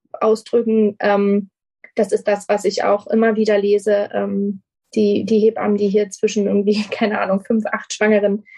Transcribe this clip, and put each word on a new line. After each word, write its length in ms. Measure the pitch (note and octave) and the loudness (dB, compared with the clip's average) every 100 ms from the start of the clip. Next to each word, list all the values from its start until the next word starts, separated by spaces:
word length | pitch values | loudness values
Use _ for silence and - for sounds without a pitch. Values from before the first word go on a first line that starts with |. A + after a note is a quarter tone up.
| _ | _
ausdrücken, 840 | - A3 A3 - A#3 A3 A3 G#3 G#3 | -2 0 0 0 -2 2 2 2 0
ähm, 520 | G#3 G3+ G3+ G3+ G3 _ _ _ - | 0 2 2 0 -2 _ _ _ -10
das 160 | - G3+ | -4 -2
ist 160 | G#3+ - | -2 -2
das, 220 | G3+ - | -2 -2
was 160 | G#3 | -2
ich 180 | G#3+ G3+ | -2 -2
auch 240 | G3+ G#3 - | 0 -2 0
immer 300 | A3 A3+ G#3+ | 0 2 2
wieder 200 | G#3+ G3+ | 0 0
lese, 500 | G3+ G#3 G#3+ G3+ G#3 | 2 0 0 -2 -2
ähm, 500 | G#3 G3+ G3 G3+ G3 _ _ _ A3 | -6 -4 -4 -4 -6 _ _ _ 0
die, 280 | G#3 G3+ | 0 0
die 140 | G3 A3 | 0 2
Hebammen, 380 | A3 A3 G#3+ G3+ | 2 2 -2 0
die 100 | G3+ | 2
hier 220 | G#3 G3+ | 0 -2
zwischen 380 | - G#3+ G#3+ G3+ | -4 -4 -2 0
irgendwie, 340 | G3+ G3+ G#3+ | 0 2 0
<laughs> 80 | G#3 | -2
keine 300 | - G#3 G#3 | -4 -2 -2
Ahnung, 240 | G3 G3 | -2 -2
fünf, 200 | - A3+ G#3+ | -2 -2 -2
acht 260 | - - | -8 -8
Schwangeren, 500 | - G#3+ G#3 G3+ G#3 - | -2 2 4 2 0 -6